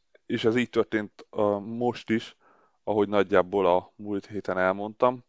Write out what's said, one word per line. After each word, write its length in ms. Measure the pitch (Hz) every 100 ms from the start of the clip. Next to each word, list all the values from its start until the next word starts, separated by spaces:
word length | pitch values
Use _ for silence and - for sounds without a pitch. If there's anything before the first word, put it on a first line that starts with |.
| _ _ -
és 180 | 117
ez 120 | 117 120
így 140 | 120
történt, 560 | 113 107 107 104 - -
ö, 280 | - 104 101
most 500 | 101 117 120 117 -
is, 260 | 113 - - _ _ _ _
ahogy 260 | - 104 101
nagyjából 580 | 104 95 95 90 101 92
a 260 | 90 92 -
múlt 300 | 104 101 -
héten 320 | 104 - 92
elmondtam 680 | 92 98 104 107 127 127